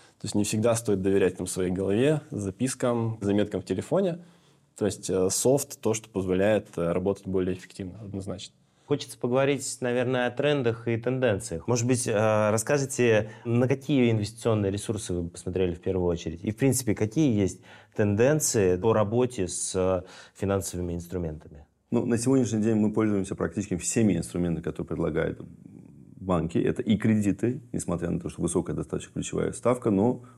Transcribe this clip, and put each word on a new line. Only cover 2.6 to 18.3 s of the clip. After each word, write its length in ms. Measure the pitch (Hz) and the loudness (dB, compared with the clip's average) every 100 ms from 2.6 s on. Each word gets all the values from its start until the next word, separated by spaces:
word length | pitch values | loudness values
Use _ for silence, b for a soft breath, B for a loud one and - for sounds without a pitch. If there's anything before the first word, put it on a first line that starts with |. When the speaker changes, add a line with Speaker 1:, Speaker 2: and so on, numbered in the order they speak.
| 131 - 123 120 113 110 | -4 -2 -2 0 -2 -2
Speaker 1:
заметкам 400 | 98 104 104 92 | 0 0 0 -4
в 60 | - | -4
телефоне. 540 | 95 - - 190 170 b b b b _ - | -4 0 0 0 -4 b b b b _ -4
То 80 | 104 | -4
есть, 240 | 101 - | -4 -2
э, 180 | 92 92 | 0 0
софт — 500 | - 123 139 - - | 2 2 2 0 -4
то, 100 | 107 | -2
что 160 | 110 - | -2 -4
позволяет, 600 | 98 92 92 101 104 - - | -6 0 2 4 2 -2 -4
э, 140 | 85 | -2
работать 340 | 87 95 98 95 | 0 -2 -4 -4
более 280 | 92 92 | -2 -2
эффективно, 440 | 92 - - 95 95 | -4 -10 -14 -12 -12
однозначно. 540 | 104 101 92 95 - _ _ _ - | -12 -10 -8 -12 -14 _ _ _ -4
Speaker 2:
Хочется 320 | 147 - - | -4 -4 -8
поговорить, 580 | 123 127 139 135 - - | -2 2 2 0 -4 -6
наверное, 460 | 123 123 123 127 123 | -2 0 0 0 -2
о 20 | |
трендах 580 | 123 143 147 120 113 - | 0 0 2 0 -2 -2
и 80 | 113 | -2
тенденциях. 720 | 123 131 127 95 - 82 107 | -2 0 2 0 -2 -6 -2
Может 180 | 120 117 | 0 2
быть, 220 | 123 120 | 0 2
э, 420 | 104 110 107 107 | 2 4 4 4
расскажете, 800 | 110 - 143 135 - 120 107 110 B | 2 2 0 0 2 4 4 2 B
на 240 | 120 117 123 | -2 2 2
какие 420 | 139 - 139 120 | 0 2 4 4
инвестиционные 600 | 110 101 - 117 107 98 | 2 -2 -2 0 2 2
ресурсы 400 | 101 - 101 - | -2 -4 -6 -4
вы 160 | 87 85 | -4 -4
посмотрели 460 | - 92 92 92 | -8 -4 0 0
в 60 | 82 | 0
первую 260 | - 92 87 | -2 0 0
очередь? 360 | 85 85 85 | -2 -4 -6
И, 80 | 107 | -6
в 60 | 107 | 0
принципе, 380 | 135 127 113 | 0 2 0
какие 440 | 98 110 156 147 104 | 0 0 2 2 4
есть 220 | 95 - B B B | 2 -2 B B B
тенденции 840 | - 104 101 127 | 0 2 4 4